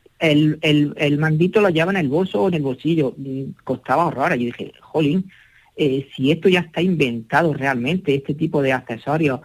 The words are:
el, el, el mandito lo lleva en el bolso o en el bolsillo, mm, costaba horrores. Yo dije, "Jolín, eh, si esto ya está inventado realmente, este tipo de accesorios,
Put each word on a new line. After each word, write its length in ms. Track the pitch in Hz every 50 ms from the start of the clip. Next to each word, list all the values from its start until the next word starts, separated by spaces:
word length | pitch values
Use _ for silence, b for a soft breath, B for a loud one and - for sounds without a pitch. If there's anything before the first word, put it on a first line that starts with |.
| _ _ _ _
el, 380 | 165 156 147 151 156 151 156 156
el, 320 | 160 151 147 147 147 147 - -
el 200 | 151 143 147 147
mandito 420 | 156 156 156 156 175 185 - 214
lo 80 | 208 185
lleva 200 | 156 160 165 190
en 60 | 196
el 120 | 185 147 123
bolso 340 | 139 175 190 185 - 202
o 60 | 202 190
en 60 | 175
el 80 | 151
bolsillo, 500 | 139 135 127 - - 160 170 156 139 120 -
mm, 260 | - 139 135 131 135 135 - - _ _
costaba 420 | - 127 - _ - 131 156 175
horrores. 320 | 151 120 123 143 175 160 120
Yo 60 | 120
dije, 260 | 120 - - - - - -
"Jolín, 500 | - - - 156 156 143 170 190 190 b b b b b b b b b _
eh, 320 | - 151 135 131 139 139 - -
si 160 | - 131 139
esto 180 | 170 165 - 190
ya 120 | 185 180
está 200 | 175 - - 160
inventado 720 | 175 190 175 151 143 120 117 113 113 - 139 151 170 156
realmente, 600 | 139 131 135 139 131 120 120 143 185 180 - 147 139
este 200 | 135 - - 143
tipo 280 | 156 160 160 - 147
de 100 | 139 131
accesorios, 680 | 131 117 - - 113 104 - 135 151 160 160 139 127 -